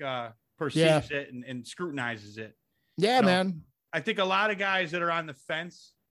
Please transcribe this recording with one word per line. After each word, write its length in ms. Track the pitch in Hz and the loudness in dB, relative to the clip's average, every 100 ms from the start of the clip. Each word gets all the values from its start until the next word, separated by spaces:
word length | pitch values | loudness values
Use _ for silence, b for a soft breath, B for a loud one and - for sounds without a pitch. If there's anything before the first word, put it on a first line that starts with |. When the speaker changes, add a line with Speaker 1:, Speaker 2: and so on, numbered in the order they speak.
Speaker 1:
uh, 260 | 139 127 117 110 _ - | -6 -6 -6 -12 _ -4
perceives 540 | 151 151 160 156 - | -2 4 6 6 2
Speaker 2:
Yeah. 60 | 143 | -6
Speaker 1:
it 140 | 139 | -6
and, 140 | 123 123 | -12 -10
and 200 | 123 113 | -10 -10
scrutinizes 680 | - 175 143 120 113 104 107 | -8 -6 -4 -4 -6 -10 -14
it. 160 | 107 _ _ _ _ - | -14 _ _ _ _ 0
Speaker 2:
Yeah, 200 | 202 254 | 2 6
Speaker 1:
You 40 | |
know, 60 | 196 | 6
Speaker 2:
man. 340 | 180 190 160 - _ - | 4 2 -4 -12 _ -6
Speaker 1:
I 60 | 160 | -4
think 180 | 180 208 | -2 0
a 80 | 190 | 2
lot 240 | 190 214 | 2 2
of 80 | 196 | 0
guys 340 | 196 190 170 | 0 0 0
that 120 | 170 | -2
are 80 | 170 | 0
on 160 | 165 160 | -2 -4
the 80 | 135 | -12
fence 580 | - 160 175 - - _ _ | -6 -6 -6 -14 -20 _ _